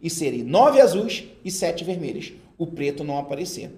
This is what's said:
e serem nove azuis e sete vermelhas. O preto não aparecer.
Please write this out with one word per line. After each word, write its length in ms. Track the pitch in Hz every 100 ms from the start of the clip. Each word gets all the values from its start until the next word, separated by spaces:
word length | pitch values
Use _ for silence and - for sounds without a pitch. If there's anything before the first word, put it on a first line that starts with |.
e 80 | 165
serem 320 | 165 147 120
nove 380 | 117 180 285 269
azuis 440 | 247 185 226 - - -
e 60 | 190
sete 340 | - 170 170
vermelhas. 480 | 170 175 147 - - - - -
O 80 | 160
preto 380 | 165 143 143
não 140 | 147 143
aparecer. 520 | 139 143 180 - 107